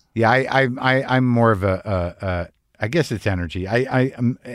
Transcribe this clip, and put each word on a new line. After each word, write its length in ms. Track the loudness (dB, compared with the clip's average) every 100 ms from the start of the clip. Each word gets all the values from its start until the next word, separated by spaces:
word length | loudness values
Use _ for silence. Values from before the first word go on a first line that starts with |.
| _
Yeah, 160 | 0 2
I, 320 | 2 2 0
I, 40 | 0 0
I, 360 | 0 0 2 2
I'm 80 | 2
more 240 | 4 4
of 100 | 4
a, 520 | 0 -2 -2 -2 -4 -6
a, 60 | -4
a, 220 | -4 -6 _ _ -8
I 80 | -4
guess 220 | -2 -2
it's 140 | -2 -2
energy. 400 | -2 -4 -6 -2
I, 80 | -2
I, 340 | 0 0 0 0
um, 220 | -2 -2 -10